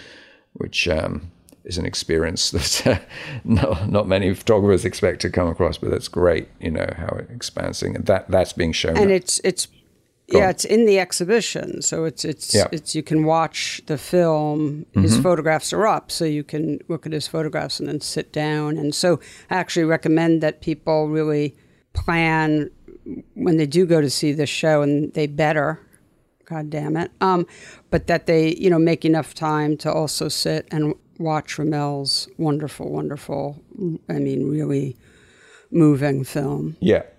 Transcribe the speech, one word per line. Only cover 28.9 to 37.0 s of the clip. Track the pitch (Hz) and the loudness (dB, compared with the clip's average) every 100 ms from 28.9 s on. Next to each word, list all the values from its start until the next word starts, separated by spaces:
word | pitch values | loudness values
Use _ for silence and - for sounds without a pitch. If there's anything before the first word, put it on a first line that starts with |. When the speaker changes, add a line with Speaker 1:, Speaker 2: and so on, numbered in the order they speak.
| 165 160 | 2 2
Speaker 2:
enough | 160 135 | 2 0
time | - 156 151 151 151 | -6 -2 0 0 -2
to | 156 | -2
also | 160 151 - 156 | 0 -2 -2 -4
sit | - 160 156 - | -2 -2 -2 -4
and | 156 151 - _ - | -2 -2 -4 _ -6
watch | 160 156 - - | -2 -2 -4 -4
Romel's | 151 151 143 143 139 - - - | -2 0 -2 -4 -4 -4 -6 -4
wonderful, | 160 147 151 - 139 | 0 0 -4 -8 -8
wonderful, | 151 151 143 - 147 143 147 - - 175 160 - | -6 -6 -8 -8 -6 -6 -8 -16 -8 -6 -6 -6
I | |
mean, | 156 139 135 143 | -4 -2 0 0
really | 151 147 139 143 - _ _ _ _ - - _ | -2 0 -2 -2 -8 _ _ _ _ -20 -20 _
moving | 170 151 139 147 139 | 4 6 6 2 0
film. | 131 156 139 147 156 160 | -2 -4 -4 -4 -6 -2
Speaker 1:
Yeah. | 185 95 | 2 2